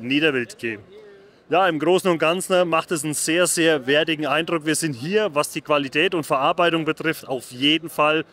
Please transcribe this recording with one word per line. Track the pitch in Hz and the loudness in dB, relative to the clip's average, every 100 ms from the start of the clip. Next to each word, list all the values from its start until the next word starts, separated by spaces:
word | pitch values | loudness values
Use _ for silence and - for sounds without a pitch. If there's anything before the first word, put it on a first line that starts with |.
Niederwild | 120 143 156 131 117 - | -2 0 2 0 -4 -8
gehe. | 117 104 - - - - - _ _ | -8 -8 -12 -20 -20 -20 -20 _ _
Ja, | 160 190 | 2 2
im | 156 | 2
Großen | 151 180 190 | 2 2 2
und | 165 | 2
Ganzen | 160 180 - 185 180 | 0 0 0 2 2
macht | 160 - | 0 -2
es | 165 | -4
einen | 151 | -4
sehr, | 143 - 165 170 | -4 -2 2 2
sehr | - 165 151 123 | 2 2 2 2
wertigen | 147 165 151 147 | 2 2 -2 0
Eindruck. | 147 170 170 151 | 0 0 -2 -2
Wir | |
sind | 147 165 | -2 -2
hier, | 120 151 208 208 | -6 -2 0 0
was | 143 147 | 0 -2
die | 156 | -6
Qualität | - 147 139 147 185 | 0 0 0 0 0
und | 180 | 0
Verarbeitung | 143 143 147 175 170 165 | 0 0 2 2 2 2
betrifft, | 151 151 160 151 - | -2 -2 -4 -6 -6
auf | 131 - | -8 -8
jeden | 123 143 160 160 | -2 0 0 -2
Fall, | - 151 156 - | 0 2 2 -4